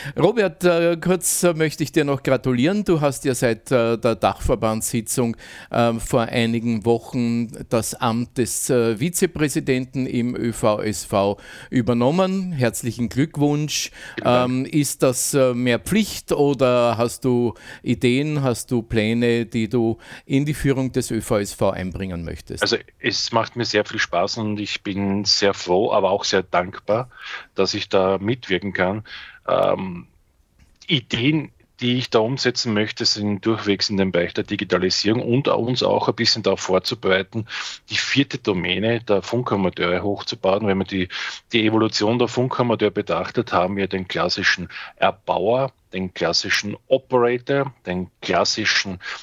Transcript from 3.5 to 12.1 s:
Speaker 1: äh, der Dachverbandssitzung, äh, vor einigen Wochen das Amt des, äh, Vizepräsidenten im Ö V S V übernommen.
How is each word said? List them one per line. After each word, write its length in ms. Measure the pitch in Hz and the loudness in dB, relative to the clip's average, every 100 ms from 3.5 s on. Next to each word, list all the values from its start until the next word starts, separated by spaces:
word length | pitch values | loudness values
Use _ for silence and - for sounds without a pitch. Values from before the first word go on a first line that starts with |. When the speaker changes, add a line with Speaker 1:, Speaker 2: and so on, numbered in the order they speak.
| 113 - | 0 0
Speaker 1:
äh, 260 | 131 117 117 | 2 4 2
der 180 | 120 110 | 0 2
Dachverbandssitzung, 1200 | 101 98 - 120 110 110 - 123 104 - 120 110 - - - | 0 0 0 0 0 -2 -2 -4 -2 -2 -2 -2 -10 -20 -6
äh, 240 | - 117 | 0 2
vor 280 | 117 - 135 | 0 0 0
einigen 640 | 113 123 117 117 117 113 107 | 0 0 0 0 0 0 2
Wochen 640 | 117 - 127 117 117 117 - - | 0 0 -4 0 0 -4 -8 -2
das 240 | 117 107 | -2 -2
Amt 440 | - 123 113 120 - | -2 -2 0 -2 -2
des, 320 | 110 - - | -2 -2 0
äh, 280 | 127 117 107 | 2 2 0
Vizepräsidenten 1080 | 160 175 180 139 151 160 143 127 127 139 131 | -2 0 -2 0 0 0 0 -2 -2 -4 -2
im 300 | 127 120 - | 0 -2 -2
Ö 180 | 117 | -4
V 280 | 110 113 104 | 0 0 2
S 240 | 107 101 - | -2 -4 -2
V 320 | 104 98 101 - - - | 2 2 0 -8 -20 -4
übernommen. 840 | 131 117 120 123 | 0 2 2 4